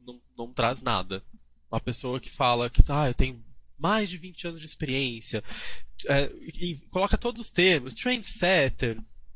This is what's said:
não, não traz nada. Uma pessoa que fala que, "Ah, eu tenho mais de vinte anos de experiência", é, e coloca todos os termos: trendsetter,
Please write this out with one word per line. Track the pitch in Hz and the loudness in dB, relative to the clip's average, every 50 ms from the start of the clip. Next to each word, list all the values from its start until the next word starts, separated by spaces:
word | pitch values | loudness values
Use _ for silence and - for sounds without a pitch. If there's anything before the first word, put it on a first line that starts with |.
| 120 | _
não, | 123 123 - _ _ _ | -20 -20 -20 _ _ _
não | 120 120 120 - | -12 -10 -6 -2
traz | - 117 117 135 135 | 0 0 0 0 -2
nada. | 131 127 110 95 90 - 95 98 - - - - - _ - _ _ _ | -2 -2 0 0 -2 -4 -6 -8 -10 -14 -20 -20 -20 _ -20 _ _ _
Uma | 110 113 | -6 -4
pessoa | - 127 120 - - 123 127 131 | -4 -4 -6 -4 -6 -6 -6 -6
que | - - | -8 -10
fala | - - 135 123 120 120 120 120 | -2 0 2 2 4 2 0 6
que, | - - - - | 8 8 8 8
"Ah, | 143 147 151 131 | 6 2 2 2
eu | 120 | 2
tenho | - 131 131 127 120 - - - - - - - | 2 2 0 0 -10 -16 -16 -18 -18 -20 -20 -8
mais | - 156 175 214 220 208 175 | -2 0 2 2 2 0 -2
de | 175 | -6
vinte | 170 180 185 170 - - | -10 -12 -14 -14 -8 -8
anos | 170 165 160 | -8 -8 -8
de | 156 | -10
experiência", | 160 - - 156 131 127 135 139 127 117 113 - - - 107 - - - - - - - - - - - - - | -10 -6 -6 -4 -2 0 0 0 -2 -4 -6 -8 -4 -4 -4 -4 -4 -6 -4 -2 -2 0 0 -2 -4 -6 -6 0
é, | - 139 139 143 139 - - | 2 4 4 2 0 -4 -8
e | - - - - 180 175 160 135 - - | -14 -10 -4 -4 -2 -2 -4 -6 -12 -6
coloca | - 185 190 202 - | -2 0 4 4 2
todos | - - 240 226 233 | 2 2 -2 -4 -4
os | 233 - | -8 -2
termos: | - - 175 190 180 143 123 131 117 | 2 4 4 6 4 2 0 -6 -10
trendsetter, | - - 247 254 240 202 - - - 180 180 190 170 139 131 123 - 135 117 110 110 - - - - - - - | -4 -2 -2 -2 -2 -2 -6 -2 0 2 4 4 4 4 2 2 0 -2 -2 -2 -4 -8 -12 -16 -18 -16 -16 -16